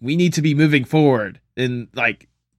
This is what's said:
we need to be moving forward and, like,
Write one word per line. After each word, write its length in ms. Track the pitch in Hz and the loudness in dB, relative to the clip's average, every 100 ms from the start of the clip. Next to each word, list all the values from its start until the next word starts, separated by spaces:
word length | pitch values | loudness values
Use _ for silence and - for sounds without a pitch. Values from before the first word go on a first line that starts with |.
we 160 | 120 160 | -6 0
need 160 | 180 | 0
to 100 | 160 | 0
be 120 | 156 | 0
moving 300 | 143 156 147 | 2 2 2
forward 540 | 123 156 147 123 104 - _ - | 0 2 2 2 -2 -12 _ -6
and, 320 | 127 123 113 | -6 -6 -10
like, 360 | - 117 - _ _ _ | -6 -4 -4 _ _ _